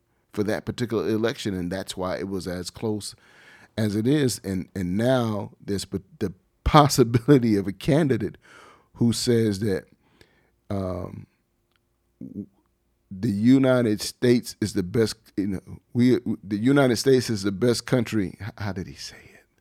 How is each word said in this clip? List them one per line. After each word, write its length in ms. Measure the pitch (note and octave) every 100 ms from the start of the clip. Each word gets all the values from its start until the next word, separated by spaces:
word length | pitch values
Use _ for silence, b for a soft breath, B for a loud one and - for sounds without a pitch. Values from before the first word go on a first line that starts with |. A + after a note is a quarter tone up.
| _ _ _
for 100 | -
that 220 | G#2 E2+ -
particular 420 | G#2 A2+ G#2+ G#2
election, 440 | A2 A2+ C#3 A2
and 180 | F#2 F2
that's 240 | F#2+ F#2+ F#2+
why 200 | F2+ -
it 100 | F#2+
was 200 | F#2+ F2
as 220 | F2+ F2
close 460 | - A2 G#2+ - - b b b b b b
as 180 | A2 G#2
it 100 | A#2
is. 320 | D3+ B2+ -
And, 240 | F#2+ F#2 - F#2+
and 220 | F2+ G2
now 540 | B2 C3 A2+ G#2 A2 -
there's 220 | - G2 -
p-, 140 | F#2+ - -
the 140 | G2 - _ _ -
possibility 880 | D#3 C#3+ - A#2 A#2+ C#3 C#3+ A#2 G2+
of 100 | G2
a 40 |
candidate 680 | F#2+ - D3 D3 A2 F#2 - B B B B B -
who 180 | A#2
says 460 | A2 B2 A#2 A2 F#2+
that, 260 | G#2+ F2+ - _ b b b b b b -
um, 560 | G2+ F#2 F2+ F#2 G2+ G2 _ _ _ _ _ _ _ _ -
w-, 260 | - G2+ - _ _ _ _ _ -
the 200 | F#2+ A2+
United 680 | G2+ A#2 C3+ C3 B2+ A#2 G#2
States 540 | - - B2 A#2+ - -
is 140 | G#2
the 100 | G2
best, 320 | F2+ A2+ A2 - _ -
you 100 | G2+
know, 140 | F#2 - - _
we, 240 | A#2+ B2 A#2 - G#2
the 140 | F#2+ G#2
United 400 | B2 C#3+ C3 A2
States 320 | C3+ C3 A#2+
is 140 | G#2
the 100 | G2+
best 320 | F#2+ B2 A2+ -
country. 520 | B2+ A2 A2 F#2 -
H-, 60 | G2+ -
how 160 | G#2
did 140 | F#2 E2
he 80 | D2
say 200 | - -
it? 220 | - - _ _